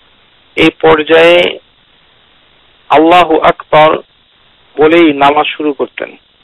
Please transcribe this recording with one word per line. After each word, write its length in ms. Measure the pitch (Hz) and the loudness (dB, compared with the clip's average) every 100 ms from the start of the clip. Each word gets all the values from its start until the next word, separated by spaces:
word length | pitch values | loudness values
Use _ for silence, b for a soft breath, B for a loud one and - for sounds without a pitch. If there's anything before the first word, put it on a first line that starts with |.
| _ _ _ _ _ - | _ _ _ _ _ -4
এই 140 | 160 - | -4 0
পর্যায়ে 760 | 160 156 151 160 170 175 - - _ _ _ _ _ _ _ _ _ _ _ _ - | 0 0 0 0 2 0 -2 -8 _ _ _ _ _ _ _ _ _ _ _ _ -4
আল্লাহু 520 | 143 165 180 165 156 | 0 2 2 2 0
আকবার 580 | 165 - - 156 156 - - _ _ _ _ _ _ 135 | -2 -4 -2 2 2 0 -10 _ _ _ _ _ _ -2
বলেই 360 | 156 170 165 | 0 2 2
নামাজ 340 | 139 139 147 151 | 2 0 0 -4
শুরু 260 | - 151 | -6 -8
করতেন। 440 | 139 117 - - - _ _ | -6 -10 -10 -16 -16 _ _